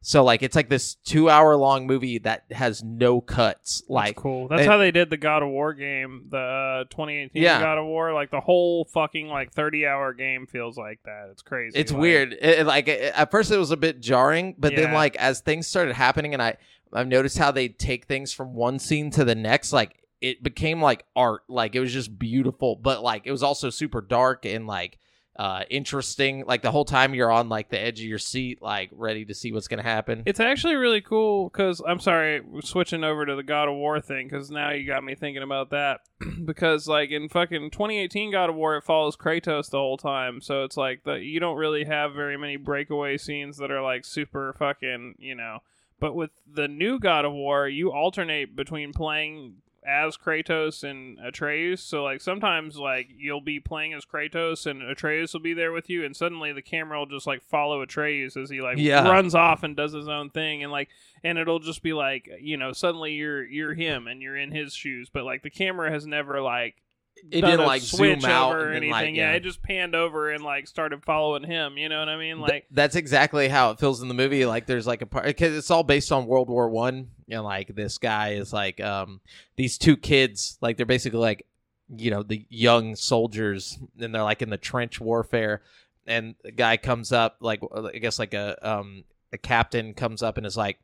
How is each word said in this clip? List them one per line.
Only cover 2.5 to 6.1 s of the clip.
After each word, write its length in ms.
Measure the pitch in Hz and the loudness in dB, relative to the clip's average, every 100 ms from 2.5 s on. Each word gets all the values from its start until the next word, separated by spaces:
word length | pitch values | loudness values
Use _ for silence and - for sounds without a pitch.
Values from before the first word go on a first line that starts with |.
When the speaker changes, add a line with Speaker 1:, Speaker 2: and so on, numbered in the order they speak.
Speaker 1:
has 300 | 113 127 104 | -2 0 0
no 360 | 110 117 123 123 | -8 2 4 4
cuts. 600 | 120 - 110 - - - | 2 2 2 2 -6 -8
Speaker 2:
That's 100 | - | -2
Speaker 1:
Like, 260 | 131 104 104 | 0 0 -2
Speaker 2:
cool. 300 | 139 131 127 | -6 -6 0
That's 140 | 135 | 4
Speaker 1:
and 80 | 147 | 6
Speaker 2:
how 80 | 208 | 8
they 120 | 190 | 6
did 180 | 170 170 | 6 2
the 60 | 156 | 2
God 260 | 151 151 | 2 2
of 60 | 143 | 0
War 240 | 135 151 | -2 -2
game, 520 | 147 139 135 131 | -4 -6 -6 -6